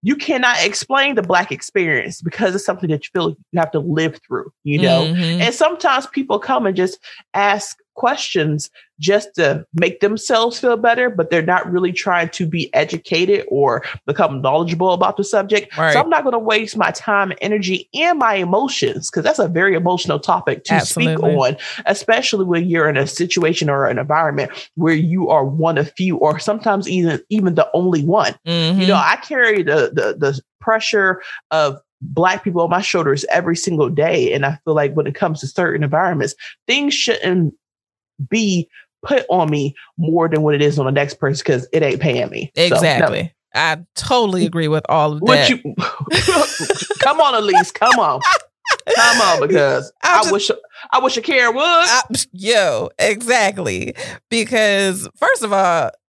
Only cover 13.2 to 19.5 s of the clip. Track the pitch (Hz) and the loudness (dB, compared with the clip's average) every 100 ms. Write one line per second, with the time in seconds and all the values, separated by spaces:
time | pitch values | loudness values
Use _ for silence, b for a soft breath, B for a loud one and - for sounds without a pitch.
13.2 | 180 202 - 135 139 117 B B - - | 2 0 0 0 2 0 B B -8 0
14.2 | 165 139 131 151 170 165 185 180 185 202 | 0 0 0 0 0 0 0 2 0 0
15.2 | 202 214 196 208 202 - 160 156 311 320 | 0 0 2 -2 -2 -2 2 2 2 0
16.2 | 269 233 220 220 214 220 - - - 202 | 0 -2 0 0 -2 -2 -2 -2 0 0
17.2 | 196 - 202 208 185 185 - 247 330 330 | 0 -2 -2 -2 -2 -4 -6 -2 0 2
18.2 | 240 202 180 196 269 - 135 - - - | 2 0 0 0 0 -2 -2 -4 -6 -2
19.2 | 156 311 175 | 0 0 0